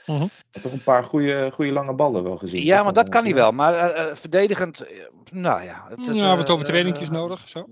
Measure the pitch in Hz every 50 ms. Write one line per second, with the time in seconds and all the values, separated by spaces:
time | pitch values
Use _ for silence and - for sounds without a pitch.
0 | _ - 151 143 160 202 - - _ _ - - - 127 135 131 - 135 127 123
1 | 123 - - 147 143 143 139 139 135 135 - - 151 139 139 143 139 135 131 135
2 | 151 139 117 92 90 92 92 92 98 87 92 90 147 165 190 208 208 196 190 226
3 | 233 190 - 233 233 208 156 131 117 110 117 135 147 165 175 170 175 175 156 165
4 | 160 156 135 - - 160 165 190 202 202 202 - 185 165 - - 131 - 104 95
5 | 73 58 - _ _ - 175 185 180 160 110 82 - 87 - - - - - 247
6 | 247 240 220 214 202 190 185 170 151 175 170 156 143 - 170 175 175 185 160 143
7 | 170 151 160 160 170 175 185 - - - - 165 185 113